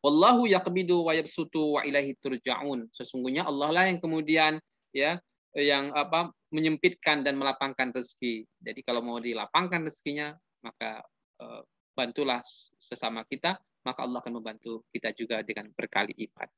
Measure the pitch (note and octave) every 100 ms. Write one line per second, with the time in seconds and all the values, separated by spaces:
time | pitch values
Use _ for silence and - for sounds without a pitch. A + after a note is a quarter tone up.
0 | C#3+ D3+ G3+ B3 A#3 F#3 F3 F3+ F3+ F3
1 | E3 D#3+ D3+ - D#3+ D#3+ D3+ D3 C#3+ C#3+
2 | C#3 C3 C#3 B2+ C3 A#2 C#3+ C3 A#2 -
3 | B2+ C3 B2+ C#3 D#3 C#3 D3 E3+ F#3+ F3
4 | E3 D#3+ D3+ D#3+ D#3 D#3 _ _ _ C3+
5 | D3 F3 _ _ _ D3 C#3+ C#3 C#3+ D3
6 | D3 E3 E3+ _ _ D#3 D#3+ D#3 F3+ F3
7 | - D3 C#3 C#3 C3+ C3 C#3 C3 B2+ B2+
8 | A#2+ - B2 A2 A2 _ - A2 B2+ A#2
9 | A#2+ A#2 A#2+ A2+ G#2 D#3+ F3+ F3 D#3 -
10 | - D3 D3 D#3+ _ _ A#2 - A2+ A2
11 | - _ _ _ A#2 A2+ - _ _ -
12 | A#2+ A#2+ C#3 B2 - - - _ - -
13 | A#2 A2+ A2 C#3 E3+ F#3+ _ _ - B2+
14 | B2 B2 A#2+ A#2 A2 A2 A#2 A2+ _ A#2+
15 | A2+ - A#2 A2 G#2+ A2+ G#2+ - - -
16 | G#3+ - - _ -